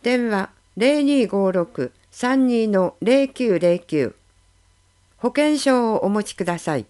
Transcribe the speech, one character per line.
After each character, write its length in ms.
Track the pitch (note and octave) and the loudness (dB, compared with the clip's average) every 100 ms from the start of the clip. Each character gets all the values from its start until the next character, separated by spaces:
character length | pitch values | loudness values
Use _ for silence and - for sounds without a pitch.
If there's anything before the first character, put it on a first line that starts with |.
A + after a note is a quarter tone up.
電 260 | A#3 B3 A#3+ | 0 -2 0
話、 200 | G#3 F#3+ _ _ - | -2 -4 _ _ -2
零 260 | A#3+ D4 | 0 2
二 220 | C#4+ C#4+ G#3+ | 2 2 0
五 260 | G3 G3 | 0 0
六 400 | F#3 E3+ - B2+ _ _ | 0 -4 -4 -8 _ _
三 360 | - B3 C4+ B3+ | -6 -2 2 2
二 220 | A#3+ A3+ | 2 2
の 280 | G3 F3+ - | 2 0 -2
零 280 | F#3 C4+ C#4 | 0 2 2
九 300 | - B3 F3+ | -2 0 2
零 200 | F3 F3 | 2 0
九。 340 | - D#3 B2 - _ _ _ _ _ _ _ _ _ _ | -2 -2 -2 -6 _ _ _ _ _ _ _ _ _ _
保 100 | A#3+ | -6
険 300 | B3 D4+ D4+ | 0 0 0
証 360 | C#4 B3+ A#3 | 0 2 2
を 100 | G#3+ | 0
お 40 | F#3+ | 0
持 140 | G#3 | -2
ち 120 | G3+ | -4
く 100 | - | -6
だ 140 | F3 E3+ | -6 -4
さ 180 | - D3 | -4 -4
い。 100 | G#2 | -6